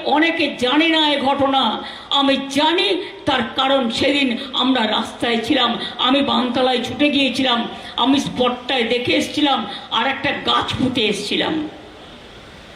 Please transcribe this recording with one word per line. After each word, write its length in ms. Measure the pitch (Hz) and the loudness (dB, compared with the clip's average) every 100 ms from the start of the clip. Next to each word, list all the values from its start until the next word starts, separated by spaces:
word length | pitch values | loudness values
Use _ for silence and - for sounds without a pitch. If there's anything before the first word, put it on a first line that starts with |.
| - | 0
অনেকে 500 | 294 330 330 285 226 | 2 2 2 -2 0
জানে 240 | 247 302 330 | 0 2 4
না 120 | 320 302 | 4 2
এ 80 | 269 | 2
ঘটনা। 600 | 262 269 277 269 226 - - - - | 0 2 2 2 0 -2 -6 -14 -4
আমি 280 | 285 269 269 269 | 2 4 2 0
জানি, 380 | 277 311 349 403 349 - - 302 | 0 2 2 0 -2 -4 -6 -2
তার 160 | 262 226 - | -2 -2 0
কারণ 340 | 269 269 233 | 2 2 2
সেদিন 480 | - 277 285 262 220 - | 0 2 2 0 -2 -6
আমরা 280 | - 254 254 214 214 | -2 0 2 2 0
রাস্তায় 420 | - - 240 226 226 | -4 -4 -2 0 2
ছিলাম, 320 | 262 240 214 - - | 2 2 0 -6 -2
আমি 240 | 254 277 | 2 2
বানতলায় 600 | 233 233 247 254 254 247 | 2 0 0 2 2 0
ছুটে 240 | - - 294 | -2 0 2
গিয়েছিলাম, 580 | 277 269 - 254 233 202 - - - | 4 2 2 0 0 -2 -8 -10 0
আমি 240 | 254 277 | 2 2
স্পটটায় 640 | - - 247 247 - 269 | 0 0 0 0 -2 -2
দেখে 300 | 226 240 285 | 0 0 2
এসছিলাম, 460 | 311 - 294 285 247 214 - - | 0 0 2 2 2 -2 -10 -4
আর 140 | 226 262 | -2 0
একটা 240 | - 285 | -2 -2
গাছ 360 | 190 226 240 - | -2 0 0 0
পুঁতে 280 | - 254 254 | 0 0 2
এসছিলাম। 680 | 208 196 - 190 180 160 - - - - - - - - - - - | 0 -2 -2 -2 0 -2 -4 -10 -18 -18 -20 -20 -20 -20 -20 -20 -20